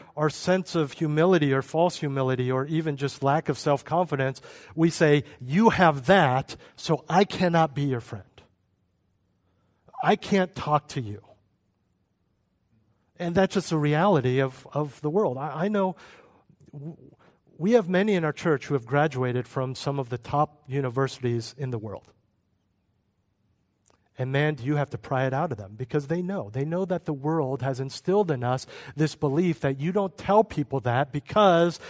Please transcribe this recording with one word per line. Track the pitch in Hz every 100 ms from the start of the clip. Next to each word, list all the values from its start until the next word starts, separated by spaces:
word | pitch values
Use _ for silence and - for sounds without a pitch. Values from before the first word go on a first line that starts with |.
| -
our | - 151
sense | - - 185 185
of | 165 143
humility | - 160 151 175 175 143
or | 135
false | 131 160 175 -
humility | 147 139 131 127 127
or | 131
even | 143 160 160
just | 135 139 -
lack | 135 151 -
of | 139
self-confidence, | 156 143 - 165 180 139 135 127 - - -
we | 160 165
say, | - 160 147 - -
"You | 127 165 226
have | - 175 143
that, | 123 196 143 131 - - -
so | - - 151 -
I | 170
cannot | 202 - 180 170 160
be | 139
your | 143 123
friend. | - 107 - _ _ _ _ _ _ _ _ _ _ _ _ _ _ _ _ -
I | -
can't | 208 - 196 185
talk | - - 151 -
to | 143
you." | 110 104 _ _ _ _ _ _ _ _ _ _ _ _ _ _ _ _ _ _ _ -
And | 175
that's | 170 190
just | 196 -
the | 160
reality | 147 151 196 160 123 131
of, | 135 127 -
of | 143 151 -
the | 151
world. | 175 190 127
I, | 156 151
I | 190
know | 208 190 - - - _ _ _ _ -
w-, | 147 147 - 98 _ _ _ _ -
we | 180
have | 240 175
many | 180 214
in | 185
our | 156
church | - 175 143
who | -
have | 143
graduated | 117 143 156 131 127 123 123
from | - 131
some | 127 147 139
of | 120
the | 123
top | - 143 151 _ -
universities | 135 131 120 135 - 123 117 117 -
in | 131
the | 117
world. | 107 90 _ _ _ _ _ _ _ _ _ _ _ _ _ _ _ _ _ _ _ _ _ -
And | 127
man, | 139 151
do | 143
you | 120
have | 147 135
to | -
pry | - 131
it | 131
out | 131 170
of | 104
them, | 98
because | 107 127 151
they | 139 170
know. | 180 196 104
They | 120
know | 147 175
that | 185 175
the | -
world | 143 147 160 131 135
has | 131 127
instilled | 131 - - 196 185
in | 127
us | 123 127 - - -
this | - 156
belief | - 147 143 180 160
that | 139 135
you | 156
don't | 190 196
tell | - - 208
people | 220 - 143 135
that | 123 120 143
because | 147 - 214 202 170 170 -